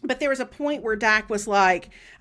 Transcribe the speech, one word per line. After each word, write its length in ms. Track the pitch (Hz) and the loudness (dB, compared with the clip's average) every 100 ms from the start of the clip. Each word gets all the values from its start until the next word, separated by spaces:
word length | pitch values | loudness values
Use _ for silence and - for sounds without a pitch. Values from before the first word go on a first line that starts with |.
But 160 | - 254 | -6 -2
there 120 | 285 | -2
was 100 | 262 | -2
a 60 | 247 | -6
point 360 | - 294 285 | -6 -4 -4
where 140 | 226 214 | -4 0
Dak 320 | 220 214 214 | 2 2 0
was 180 | 208 208 | -6 0
like, 440 | 202 190 175 - - - - | 4 4 2 -4 -20 -20 -2